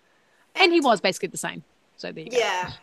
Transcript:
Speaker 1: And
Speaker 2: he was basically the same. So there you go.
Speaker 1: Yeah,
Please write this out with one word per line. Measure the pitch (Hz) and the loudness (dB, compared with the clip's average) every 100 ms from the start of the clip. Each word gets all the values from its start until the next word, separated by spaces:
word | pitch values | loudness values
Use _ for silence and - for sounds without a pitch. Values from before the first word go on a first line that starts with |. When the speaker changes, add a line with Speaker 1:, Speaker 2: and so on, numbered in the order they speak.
| _ _ _ _ _ - | _ _ _ _ _ 2
Speaker 1:
And | 381 | 4
Speaker 2:
he | 339 | 6
was | 277 214 | 4 2
basically | 196 175 180 | 2 -2 -6
the | - | -6
same. | 165 170 - _ _ _ | -8 -10 -16 _ _ _
So | 180 | -12
there | 170 160 | -12 -4
you | |
go. | 240 | -2
Speaker 1:
Yeah, | 208 185 180 - | 0 -2 -6 -10